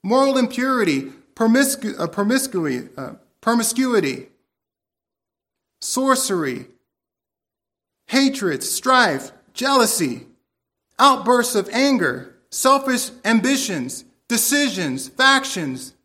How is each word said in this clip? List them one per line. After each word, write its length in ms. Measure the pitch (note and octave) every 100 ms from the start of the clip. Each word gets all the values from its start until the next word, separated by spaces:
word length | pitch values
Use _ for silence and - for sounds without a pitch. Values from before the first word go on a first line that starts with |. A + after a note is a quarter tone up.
moral 340 | F#3 B3+ C4+ C4+
impurity, 760 | B3 B3 C4 B3+ G3 C#3 C3+ - _
promiscu-, 640 | - A3+ A#3+ C#4 C#4 G#3+ -
uh, 80 | E3+
promiscuity, 800 | F3+ G3+ C4 C4+ F#3+ D#3 B2 A#2+ -
uh, 160 | C3+ - _ _
promiscuity, 880 | - A#3 A3+ A#3 C4 A3+ D3+ B2+ - _ _ _ _ _ _ _ _ _ _ _ _ _ _ _
sorcery, 840 | - - C4+ C4 C4 F#3 D3 B2 - _ _ _ _ _ _ _ _ _ _ _ _ _ _
hatred, 540 | B3+ C4+ C4+ F#3+ C3+
strife, 680 | - - B3+ B3+ A3 C#3 - - _
jealousy, 720 | - B3 C4+ A3+ - D3+ A#2+ - _ _ _ _ _ _ _
outbursts 560 | C#4 C4 F#3+ B3 A#3+
of 160 | G#3+ F#3+
anger, 680 | A#3 C#4 B3+ D#3+ B2+ - _ _
selfish 640 | - C4 C4+ C4+ B3 - -
ambitions, 800 | G#3 A3+ B3 C4+ - E3+ B2 - - _ _
decisions, 800 | A3 - C#4+ C#4+ F#3+ D#3+ C3 -
factions. 840 | - C4 C4+ C4 F#3+ D3+ B2+ - _